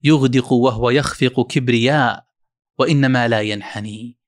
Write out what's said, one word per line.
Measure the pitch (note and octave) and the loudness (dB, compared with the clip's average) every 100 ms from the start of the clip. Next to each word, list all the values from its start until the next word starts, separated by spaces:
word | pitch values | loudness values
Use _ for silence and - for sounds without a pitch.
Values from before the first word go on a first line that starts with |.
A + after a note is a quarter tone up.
يغدق | C#3+ D#3 C3 B2+ B2 | 4 2 4 0 2
وهو | B2+ B2+ A2 A#2+ | 2 2 0 0
يخفق | C3+ C#3 - B2+ B2+ A#2+ | 0 -2 -2 -2 0 -2
كبرياء، | D3 B2 A#2 A#2+ D3 B2 F#2 _ _ _ _ _ - | -2 0 0 2 2 0 -2 _ _ _ _ _ -4
وإنما | - D3 C3+ B2+ A#2+ | 0 2 2 2 0
لا | A2+ | 0
ينحني | G#2 G#2 - A2 G#2 G#2+ A#2+ A#2+ | -2 -6 -10 -12 -12 -12 -16 -20